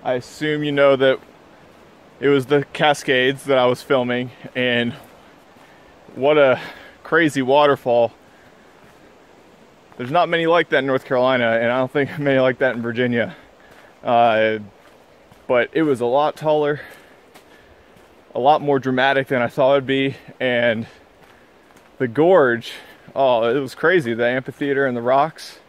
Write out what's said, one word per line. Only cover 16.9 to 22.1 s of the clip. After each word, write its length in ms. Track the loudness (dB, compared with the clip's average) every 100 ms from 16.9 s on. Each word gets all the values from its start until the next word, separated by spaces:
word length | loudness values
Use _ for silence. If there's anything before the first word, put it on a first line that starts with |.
| -20 -20 -20 _ -20 _ -20 _ _ _ _ _ _ _
a 60 | -2
lot 220 | 2 2
more 160 | 2 -2
dramatic 500 | 0 0 0 0 -2
than 140 | -2
I 60 | -2
thought 240 | 0 2
it'd 120 | 2 0
be, 300 | -2 -2 -6 -20 -6
and 460 | -4 0 0 -2 -6 -16 _ _ -20 -20 _ _ _ -20 _ _
the 100 |
gorge, 640 | -6